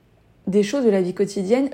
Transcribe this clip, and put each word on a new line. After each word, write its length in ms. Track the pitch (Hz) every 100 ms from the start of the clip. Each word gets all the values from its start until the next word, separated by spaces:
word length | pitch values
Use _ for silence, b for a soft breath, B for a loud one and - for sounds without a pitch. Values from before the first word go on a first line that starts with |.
| _ _ _ _ -
des 160 | 202
choses 220 | 202 285 233
de 40 |
la 120 | 190
vie 120 | 180
quotidienne, 560 | 185 202 202 185 247 277